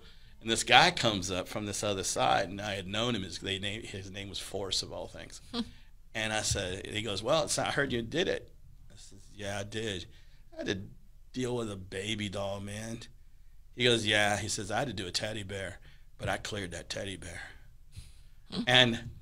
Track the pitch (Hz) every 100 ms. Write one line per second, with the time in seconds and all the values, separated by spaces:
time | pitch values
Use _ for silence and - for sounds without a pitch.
0 | - - - - 110 110 - 127 170 170
1 | 117 101 90 92 87 110 104 98 104 95
2 | - - 127 123 90 98 104 98 92 107
3 | 123 113 90 82 98 95 101 107 - 98
4 | 98 101 98 87 - 98 95 - 90 90
5 | 90 82 80 - - 233 226 - - -
6 | - 113 110 107 104 107 92 95 - 107
7 | 110 98 110 156 101 - 107 - 139 120
8 | 117 151 190 - - - - - - -
9 | - - - 98 101 101 101 110 110 92
10 | 101 - - - - 320 247 95 107 -
11 | - - - 127 120 120 110 98 92 98
12 | 104 107 104 101 98 98 101 104 113 117
13 | - - - - - - - - 123 117
14 | 104 107 104 104 101 - 98 107 139 101
15 | 90 - 107 110 95 98 92 - - -
16 | - - 98 101 - 107 90 85 - 104
17 | 98 90 82 85 - - - - - -
18 | - - - - - - - 127 123 117
19 | - -